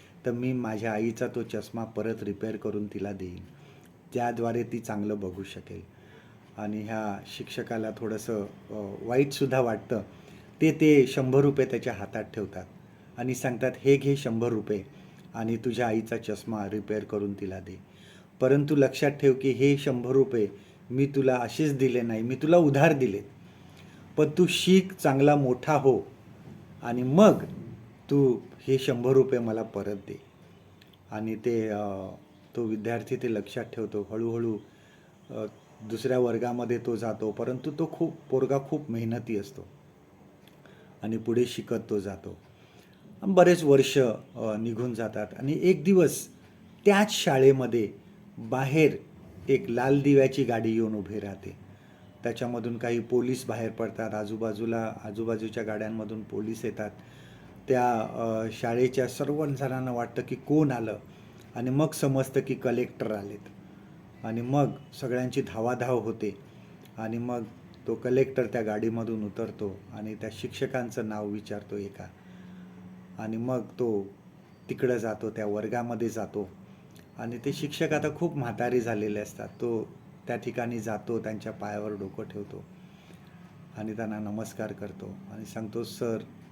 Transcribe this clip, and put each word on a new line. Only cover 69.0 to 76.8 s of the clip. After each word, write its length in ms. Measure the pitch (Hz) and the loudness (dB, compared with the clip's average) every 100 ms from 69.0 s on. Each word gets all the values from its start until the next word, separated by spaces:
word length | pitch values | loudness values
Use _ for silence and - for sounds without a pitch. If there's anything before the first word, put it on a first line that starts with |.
| 110 113 104 | -4 -4 -6
उतरतो 540 | 98 110 - 104 98 - | -6 -8 -6 -8 -8 -14
आणि 220 | 107 107 107 | -12 -12 -10
त्या 140 | 110 | -10
शिक्षकांचं 760 | - 127 - 135 131 120 123 110 | -8 -10 -4 -4 -4 -6 -6 -6
नाव 180 | 107 104 | -6 -6
विचारतो 500 | 104 101 104 104 104 | -8 -8 -10 -8 -10
एका 280 | 101 - 90 - - - - - - - - - - - | -10 -12 -18 -20 -20 -20 -20 -20 -20 -20 -20 -20 -18 -10
आणि 180 | 110 113 | -6 -4
मग 240 | 120 127 | -2 -2
तो 460 | - - 120 104 98 - - - - - - | -4 -2 0 -2 -4 -12 -20 -20 -20 -14 -12
तिकडं 280 | 131 127 120 | -2 0 0
जातो, 320 | 110 107 110 | -2 -4 -6
त्या 160 | 110 104 | -4 -4
वर्गामध्ये 640 | 104 107 120 120 113 113 | -2 -2 -4 -4 -4 -4
जातो 400 | 107 98 104 92 - - - | -4 -6 -6 -8 -12 -20 -20